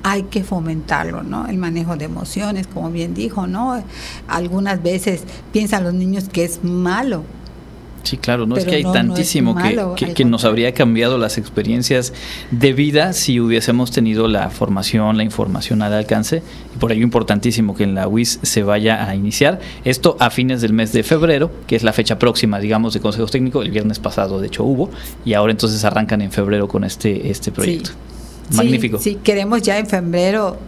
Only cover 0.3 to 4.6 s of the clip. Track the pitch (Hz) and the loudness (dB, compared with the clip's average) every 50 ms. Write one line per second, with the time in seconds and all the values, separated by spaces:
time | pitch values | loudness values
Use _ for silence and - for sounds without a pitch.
0.3 | - 214 185 - 196 175 160 165 160 160 151 - 160 147 160 165 170 165 175 180 | -4 -4 -4 -2 -4 -4 -2 -2 -4 -4 -2 -2 -2 -2 -2 -4 -6 -8 -8 -8
1.3 | 196 214 - 247 202 185 180 165 165 170 165 170 170 147 151 160 160 165 175 - | -8 -8 -6 -4 -4 -4 -2 -2 -2 -2 -2 -4 -4 -6 -6 -8 -8 -8 -8 -6
2.3 | - 196 208 208 208 190 185 - - 170 165 165 170 170 165 175 170 185 220 226 | -6 -4 -2 -2 -2 -4 -4 -6 -6 -6 -6 -4 -4 -4 -4 -4 -4 -4 -4 -4
3.3 | - 202 185 180 185 202 247 262 254 233 190 - - - - - - - - - | -2 -4 -4 -2 -2 -2 -2 -2 -2 -4 -6 -10 -14 -14 -14 -14 -14 -14 -8 -4
4.3 | 170 170 180 175 180 190 | -4 -2 -2 -2 -2 0